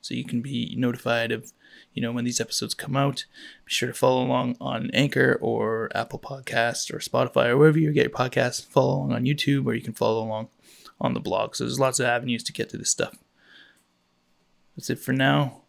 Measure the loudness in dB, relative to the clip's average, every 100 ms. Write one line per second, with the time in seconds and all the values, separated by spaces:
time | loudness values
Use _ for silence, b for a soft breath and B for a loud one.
0 | -6 -8 -4 -4 -4 -6 -6 -2 -2 -2
1 | -2 0 0 -4 -8 _ B B B -6
2 | -4 -2 -2 -2 -4 -4 -6 -8 -4 0
3 | 0 -2 -10 B B B -6 -4 -4 2
4 | 4 4 2 0 -2 -4 -6 -6 -2 2
5 | 2 4 4 4 0 -2 -2 -2 -4 -4
6 | -4 -8 -12 -12 -4 0 0 -2 -6 -8
7 | -2 0 2 4 4 8 6 6 4 4
8 | 2 2 -2 2 0 -2 0 2 4 2
9 | 0 0 0 2 2 2 2 -2 -6 -2
10 | 0 0 -2 -6 -8 _ B B B _
11 | -2 -2 -2 -2 -2 -4 -4 0 0 2
12 | 0 0 -2 -4 -6 -6 -8 -6 -4 -2
13 | -2 -4 _ _ b b b b b _
14 | _ _ _ _ _ _ _ -16 -6 -6
15 | -2 2 4 4 2 -4